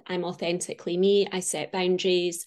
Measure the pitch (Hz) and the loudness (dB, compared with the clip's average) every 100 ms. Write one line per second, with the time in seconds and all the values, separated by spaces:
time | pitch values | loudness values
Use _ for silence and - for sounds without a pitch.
0 | - 180 170 - 170 175 - - - 175 | -6 -4 -4 -4 -4 -2 -4 -8 -4 2
1 | 196 202 - 185 - 156 151 190 180 180 | 4 4 2 -2 -4 -4 -4 -2 0 2
2 | 190 180 175 - | 2 2 0 -4